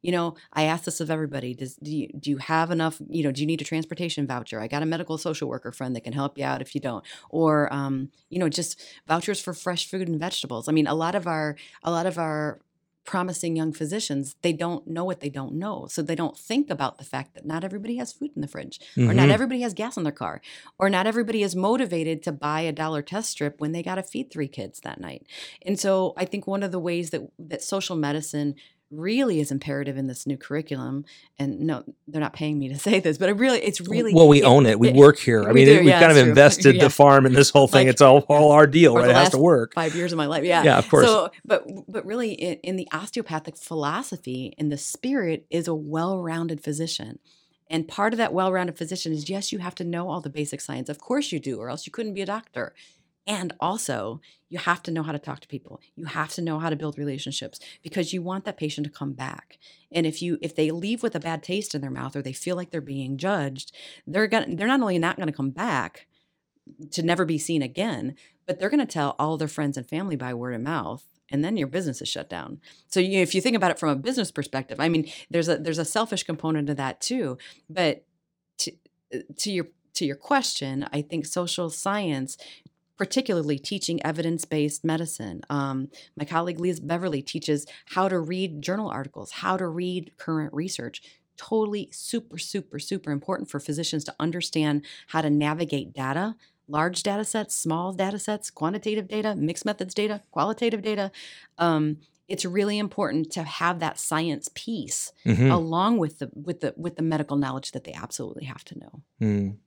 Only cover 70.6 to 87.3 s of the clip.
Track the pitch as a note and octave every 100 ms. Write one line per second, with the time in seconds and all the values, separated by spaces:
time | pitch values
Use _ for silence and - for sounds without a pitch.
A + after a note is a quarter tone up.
70.6 | B2+ D#3+ F2 B2+ _ _ _ C#3 D#3+ A3
71.6 | C#3 D#3+ F3 B2+ - - - F2 C#2 -
72.6 | - - _ F#3+ F#3 F#3+ F3+ F#3+ A#3+ A3+
73.6 | F3+ - D#3 C#3 F3+ C4+ G3+ - F3 C3
74.6 | C3 A#2+ D#3+ E3 D#3 - - E3+ E3 D#3
75.6 | D#3 D#3+ D#3+ A3 A3 F#3+ - D#3+ D#3+ D#3
76.6 | C#3+ C#3 C3+ - - B3+ D#3+ B2+ - -
77.6 | _ D#3+ E3 - _ _ _ _ _ _
78.6 | - - _ _ _ B2+ - D3+ G#3 F#3
79.6 | D#3+ _ _ - D#3 C#3 - C#4+ - -
80.6 | C3+ C3+ - D3 D3 E3 D3+ - F3 -
81.6 | E3+ D#3 G3 G#3 F#3 C#3 C3 - - -
82.6 | - _ _ _ F#3+ - C4 F3+ D3 C#3
83.6 | - G3+ - E3+ D3+ D#3+ E3 E3 - D#3
84.6 | D3 D3 D#3+ D#3+ E3 - A2 F2 - C#3+
85.6 | C#3 C3 C3+ - - - D3 E3 F3 E3
86.6 | F3 E3 D3 E3+ F#3 D3 C#3+